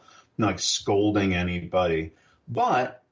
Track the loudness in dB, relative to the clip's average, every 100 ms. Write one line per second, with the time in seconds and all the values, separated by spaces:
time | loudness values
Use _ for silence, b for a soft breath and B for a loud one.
0 | B B B -2 -2 0 -2 -2 0 2
1 | 2 2 2 0 -2 -4 -2 0 2 0
2 | -4 -12 b b -8 -2 0 0 -2 -6
3 | _